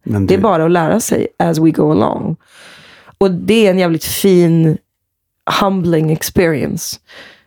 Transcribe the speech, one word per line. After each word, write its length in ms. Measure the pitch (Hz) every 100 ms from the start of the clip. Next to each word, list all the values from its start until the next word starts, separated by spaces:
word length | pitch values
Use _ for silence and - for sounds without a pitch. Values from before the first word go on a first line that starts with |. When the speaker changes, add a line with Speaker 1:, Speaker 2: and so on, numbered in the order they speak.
Speaker 1:
Men 240 | - 104 95
Speaker 2:
Det 80 |
är 20 | 196
Speaker 1:
det 60 |
Speaker 2:
bara 220 | 214 165
att 60 | 160
lära 300 | 175 156 208
sig 280 | - - - -
as 200 | 175 160
we 120 | 160
go 200 | 151 151
along. 460 | 156 - - - 165 _ - - - - - - _
Och 120 | 196
det 360 | 175 185 226 208
är 40 |
en 80 | 185
jävligt 260 | 175 160
fin 760 | - - 202 180 170 165 160 - - _ _ _ _ _ - -
humbling 500 | 196 190 170 160 156
experience. 840 | 156 - 196 170 143 147 - - - _ - - -